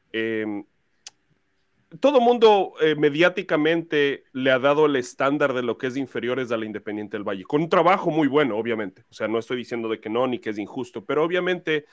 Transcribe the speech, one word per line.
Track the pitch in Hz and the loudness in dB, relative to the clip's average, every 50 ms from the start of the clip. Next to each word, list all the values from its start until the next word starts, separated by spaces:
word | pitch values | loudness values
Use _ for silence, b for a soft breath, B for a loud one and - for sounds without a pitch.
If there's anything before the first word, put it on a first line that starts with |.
| _ _ | _ _
Em, | - 113 113 113 113 110 110 107 104 101 101 _ _ _ _ _ _ _ - - _ _ _ _ _ _ _ _ _ _ _ _ _ _ _ _ - 160 | -6 -4 -4 -4 -4 -4 -4 -6 -6 -8 -10 _ _ _ _ _ _ _ -20 -20 _ _ _ _ _ _ _ _ _ _ _ _ _ _ _ _ -6 0
todo | - 277 294 254 | 2 4 4 4
mundo, | 240 240 240 240 226 220 208 196 180 - - 120 | 4 4 4 6 6 6 6 6 2 0 -4 0
eh, | 156 156 151 | 0 0 2
mediáticamente | 147 151 147 139 156 170 180 175 208 180 - 175 156 151 156 170 170 165 165 160 147 143 139 131 - _ _ - | 4 2 2 4 4 2 2 2 0 -4 -2 0 0 2 2 0 0 -2 -2 0 0 0 0 -2 -4 _ _ -8
le | 131 131 135 | -2 0 2
ha | 131 127 | 2 4
dado | 123 139 143 151 156 | 4 2 4 4 4
el | 147 143 | 4 4
estándar | 131 123 - - - 135 139 143 151 147 135 123 | 0 -2 -4 -4 -2 0 0 0 2 0 0 0
de | 127 123 | -2 -2
lo | 117 110 - | -4 -4 -4
que | - | -4
es | 131 123 | -6 -4
inferiores | 139 135 123 - 123 113 120 127 131 131 113 | -6 -8 -6 -8 -6 -6 -4 -4 -4 -4 -4
a | 120 | -4
la | 113 110 | -4 -4
Independiente | 107 101 101 - 107 104 104 107 101 - | -6 -10 -10 -8 -8 -8 -8 -8 -8 -8
del | 104 101 | -8 -6
Valle, | 104 101 95 90 | -6 -8 -8 -6
con | - - 147 170 | -4 -2 -2 0
un | 165 | 2
trabajo | 196 185 165 170 190 190 - 170 | 2 4 4 4 2 2 0 -2
muy | 151 160 156 | 0 0 0
bueno, | 135 127 151 147 123 104 110 | 2 4 2 2 2 0 -4
obviamente. | 110 117 113 110 107 92 - _ _ _ | -4 -4 -4 -4 -4 -6 -8 _ _ _
O | - | -12
sea, | - 113 107 | -6 -4 -2
no | 110 113 | -2 -2
estoy | 113 - 131 123 | -4 -4 -6 -8
diciendo | 117 - 123 120 113 110 | -6 -6 -8 -6 -4 -6
de | 110 107 | -6 -6
que | - 110 | -6 -4
no, | 107 120 131 | -2 0 0
ni | 131 123 113 | 0 -2 -4
que | - 113 | -6 -6
es | 104 107 | -8 -8
injusto, | 101 95 - 131 123 120 - 117 98 | -8 -10 -8 -10 -10 -10 -10 -12 -8
pero | - 139 147 160 | -4 -2 0 0
obviamente, | 170 175 180 175 180 180 175 170 160 156 147 143 b | 0 -2 -2 -2 -2 -2 -4 -2 -4 -4 -4 -4 b